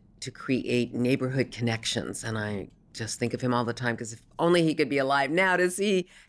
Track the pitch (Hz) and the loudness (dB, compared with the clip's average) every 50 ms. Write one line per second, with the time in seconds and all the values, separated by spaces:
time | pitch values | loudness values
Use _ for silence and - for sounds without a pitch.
0 | - - - - - 131 - - - - 131 120 - - 120 123 120 120 120 123 | -20 -20 -18 -12 -12 -12 -12 -10 -2 0 0 0 0 0 0 0 0 0 0 0
1 | 120 123 135 131 127 127 131 135 123 - - - 120 120 113 113 - - - 113 | 2 2 2 2 0 -2 0 0 -2 -2 -2 -4 -2 -2 -2 -2 -2 -4 -4 -4
2 | - - - - - 113 110 110 107 107 104 98 87 - - _ _ _ - - | -4 -4 -8 -8 -6 -6 -4 -4 -4 -4 -4 -6 -8 -10 -16 _ _ _ -12 -10
3 | 113 110 - - 123 117 123 120 - 123 123 123 120 113 117 117 127 120 117 110 | -8 -8 -4 -4 -4 -4 -2 -2 -2 0 0 0 0 0 -4 -4 -2 -4 -4 -4
4 | 120 110 113 - - _ - - 160 170 175 175 165 160 147 156 147 123 139 139 | -6 -12 -12 -16 -18 _ -6 0 2 4 4 6 4 4 2 2 0 0 2 0
5 | 135 135 139 139 139 135 156 180 190 185 180 175 180 180 180 - 196 208 190 185 | 2 2 2 2 2 2 2 2 4 4 4 4 4 2 2 0 0 2 2 2
6 | 180 - - - - | 0 -2 -10 -20 -16